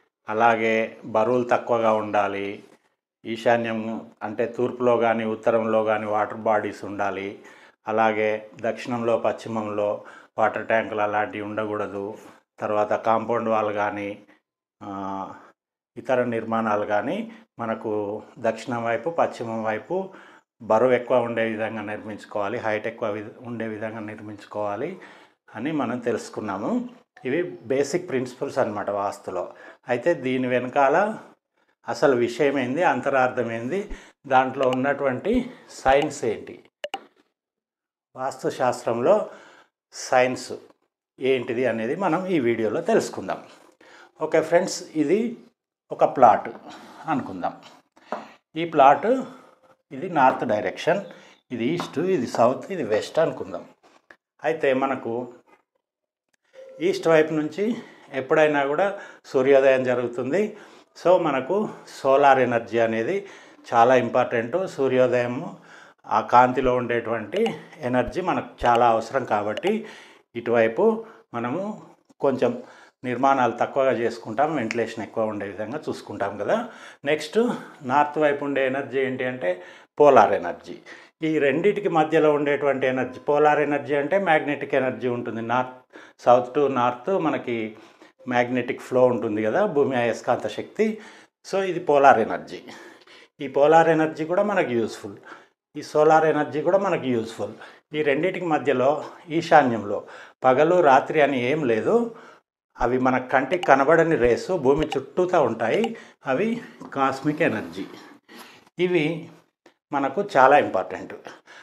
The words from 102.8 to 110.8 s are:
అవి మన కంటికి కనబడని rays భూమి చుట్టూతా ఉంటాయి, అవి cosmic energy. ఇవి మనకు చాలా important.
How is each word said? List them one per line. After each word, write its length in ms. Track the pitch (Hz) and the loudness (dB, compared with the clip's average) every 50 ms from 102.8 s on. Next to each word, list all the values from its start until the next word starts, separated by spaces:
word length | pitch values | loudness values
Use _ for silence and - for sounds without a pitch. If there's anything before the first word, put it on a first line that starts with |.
| 123 | -2
అవి 140 | 120 123 123 127 | 0 0 2 2
మన 100 | 131 127 123 127 - | 2 2 2 -2 2
కంటికి 340 | - 131 143 - 185 175 - - | 0 0 2 2 -4 -2 4 6
కనబడని 460 | 139 135 139 139 165 165 165 165 160 120 120 | 6 6 6 4 4 4 4 4 4 4 4
rays 260 | 120 113 113 - - 185 175 127 | 4 2 2 0 -4 -4 0 4
భూమి 200 | 127 143 147 151 - - | 2 4 4 2 -2 -4
చుట్టూతా 460 | 139 131 - - - 180 175 180 170 143 113 | -6 -6 -6 -2 -2 -2 2 2 2 2 2
ఉంటాయి, 340 | 113 110 117 110 139 190 226 226 226 - - - - _ - 147 | 0 -2 -2 -2 0 0 0 -2 -4 -8 -16 -20 -20 _ -6 -4
అవి 160 | 131 127 202 226 233 - - - - - - - - | -2 -2 0 -2 -4 -6 -8 -14 -20 -20 -20 -12 -4
cosmic 480 | 139 135 135 131 - - 151 151 - 165 139 | -2 -2 -2 -2 -2 -2 -4 -2 0 0 0
energy. 360 | 110 104 98 - - 95 98 - - - - - - _ _ _ - - - - - - _ _ _ - 175 | 0 -2 -8 -10 -12 -12 -12 -12 -14 -20 -20 -20 -20 _ _ _ -20 -20 -20 -20 -20 -20 _ _ _ -2 -2
ఇవి 200 | 180 180 170 147 151 170 165 170 - - - _ _ _ _ _ - _ _ _ - 151 | 0 2 0 0 0 -4 -6 -10 -14 -20 -20 _ _ _ _ _ -20 _ _ _ -6 -4
మనకు 240 | 139 139 135 135 202 196 202 - | -2 -2 -2 -2 -4 -4 0 4
చాలా 220 | 143 127 135 143 143 117 | 6 6 8 8 6 4
important. 500 | 104 - 95 | 2 -2 -4